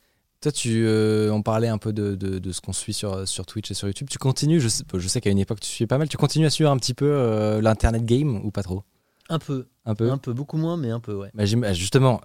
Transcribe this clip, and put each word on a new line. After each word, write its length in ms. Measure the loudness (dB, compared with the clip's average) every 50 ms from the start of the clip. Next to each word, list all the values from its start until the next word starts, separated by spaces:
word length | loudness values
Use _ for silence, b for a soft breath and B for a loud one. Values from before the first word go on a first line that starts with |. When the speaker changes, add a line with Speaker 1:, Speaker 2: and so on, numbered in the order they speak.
| _ _ _ _ _ _ _ _ -4
Speaker 1:
Toi, 100 | -4 -2
tu, 320 | -2 0 0 2 2 4
euh, 460 | 4 4 4 4 4 4 2 2 2 0
on 80 | 0
parlait 260 | 0 0 0 2 0 0
un 100 | -2 -2
peu 160 | -4 -4 -4
de, 200 | -2 -2 -2 -4
de, 240 | -4 -4 -4 -4 -4
de 140 | -6 -6 -8
ce 80 | -8
qu'on 140 | -8 -8 -8
suit 180 | -6 -6 -6 -6
sur, 340 | -4 -4 -4 -4 -4 -6
sur 200 | -6 -6 -8 -8
Twitch 240 | -10 -10 -10 -8 -8
et 40 | -6
sur 140 | -6 -4 -4
YouTube. 180 | -6 -6 -8 -10
Tu 80 | -8 -2
continues, 420 | -2 -2 0 0 2 2 4 4
je 80 | 4 2
sais, 160 | 0 -2 -4 -6 -6
je 140 | -4 -2 -2
sais 140 | -2 0 0
qu'à 80 | 2
une 80 | 2 2
époque, 220 | 2 0 -2 -6
tu 60 | -8 -8
suivais 180 | -4 -4 -2
pas 100 | 0 2
mal. 140 | 0 0 -2
Tu 80 | -2 0
continues 260 | -2 0 2 2 2
à 60 | 2
suivre 200 | 4 4 4 4
un 60 | 4
petit 160 | 2 0 -2 -2
peu, 140 | 0 2 2
euh, 540 | 2 4 2 2 2 2 2 2 2 4 4
l'Internet 420 | 4 4 4 4 2 2 2 2
Game 400 | 2 2 2 2 2 -2 -2 -4
ou 60 | -4
pas 120 | -4 -4 -4
trop ? 200 | -4 -6 -8 -8 _ _ _ _ _ _ _ _ -6
Speaker 2:
Un 80 | -6 -4
peu. 260 | -4 -4 -6 -6 -8 -10 _ _ -6
Speaker 1:
Un 80 | -4 -2
peu ? 160 | 0 2 2
Speaker 2:
Un 80 | 0 0
peu, 160 | -2 -4 -6
beaucoup 240 | -6 -6 -4 -4 -2
moins, 180 | -2 -2 -2
mais 140 | -2 -2 -4
un 100 | -4 -6
peu, 140 | -6 -8 -8
ouais. 160 | -8 -8 -8 -4
Speaker 1:
Bah, 140 | -2 0
j'im-, 180 | 2 2 2 2
ah, 80 | 2 0
justement, 480 | -2 0 2 2 4 4 4 2 0 -2